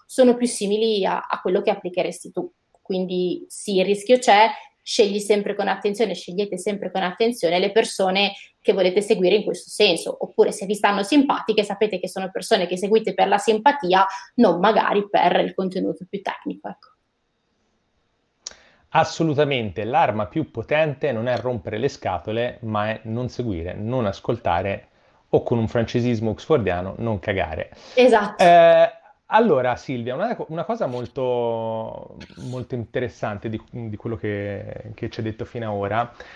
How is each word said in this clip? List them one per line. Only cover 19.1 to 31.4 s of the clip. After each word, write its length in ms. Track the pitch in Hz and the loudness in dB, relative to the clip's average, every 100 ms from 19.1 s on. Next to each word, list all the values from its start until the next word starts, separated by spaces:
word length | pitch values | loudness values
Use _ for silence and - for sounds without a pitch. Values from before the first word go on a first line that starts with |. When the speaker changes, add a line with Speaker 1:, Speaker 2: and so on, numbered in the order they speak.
| - 165 139 143 131 107 92 | 0 0 2 2 0 -4 -6
Speaker 2:
l'arma 420 | 107 147 147 107 104 | -2 0 0 0 -4
più 240 | 160 - | -4 -6
potente 600 | - 107 151 160 139 147 | -6 -2 0 0 -2 -4
non 140 | 113 123 | -2 -2
è 120 | 120 | -2
rompere 400 | 123 117 110 107 | -4 -6 -6 -4
le 100 | 139 | -4
scatole, 720 | - 104 90 - 110 120 - | -4 -6 -6 -4 -4 -4 -6
ma 280 | 113 107 107 | -6 -2 -2
è 100 | 110 | -4
non 260 | 113 113 123 | -6 -6 -6
seguire, 420 | - 120 85 87 | -4 -4 -4 -6
non 320 | 98 107 127 | -6 -4 -2
ascoltare 840 | 104 - - 120 - 85 98 98 - _ _ _ _ | -2 -4 -4 -2 0 0 -2 -6 -10 _ _ _ _
o 120 | 147 | -2
con 140 | - 120 | 0 -2
un 100 | 110 | 0
francesismo 640 | 120 113 127 120 113 110 | 0 0 0 0 0 -2
oxfordiano, 640 | 107 - 151 92 87 95 104 | -4 0 0 0 -4 -6 -6
non 200 | 117 104 | -4 -4
cagare. 520 | - 95 85 78 - - - | -4 -2 -2 -4 -8 -14 -6
Speaker 1:
Esatto. 480 | - 247 214 202 - | 4 6 4 2 4
Speaker 2:
Eh, 480 | 180 170 170 165 165 - _ _ - | 8 8 8 8 4 0 _ _ 0
allora 500 | 214 233 135 123 120 | 4 6 4 2 -2
Silvia, 380 | - 127 117 | -4 -6 -4
una, 220 | 131 226 - 226 | -4 -4 -4 -6
una 160 | 160 | -6
cosa 200 | 160 226 | -6 -4
molto, 1300 | 160 123 117 - 127 123 | -4 -4 -8 -4 -2 0